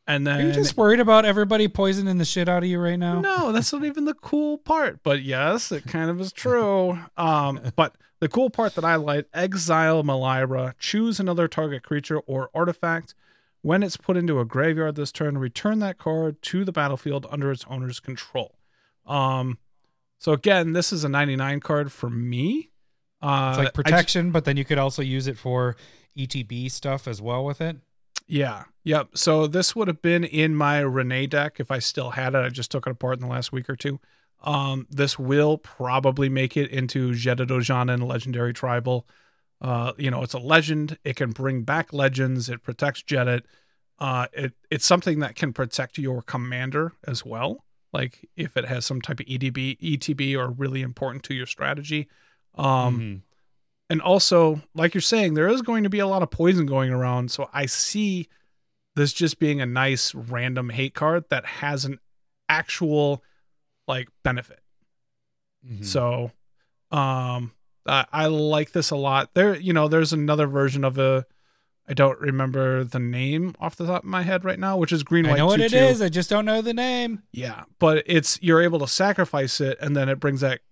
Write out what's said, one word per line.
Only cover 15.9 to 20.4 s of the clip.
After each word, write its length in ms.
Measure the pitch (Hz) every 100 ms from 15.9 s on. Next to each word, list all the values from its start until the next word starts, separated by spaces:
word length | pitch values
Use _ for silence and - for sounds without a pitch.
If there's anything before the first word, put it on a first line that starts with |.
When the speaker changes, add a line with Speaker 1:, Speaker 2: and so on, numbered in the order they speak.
| -
Speaker 1:
card 420 | 156 160 160 151
to 220 | - 185
the 60 | 185
battlefield 560 | 160 143 135 147 139 -
under 220 | 143 139
its 140 | 131 -
owner's 300 | 131 127 117
control. 560 | - 123 - 127 - _ _ _ _ _ -
Um, 520 | 143 131 131 127 120 _ _ _ _ _ _
so 100 | 165
again, 400 | 151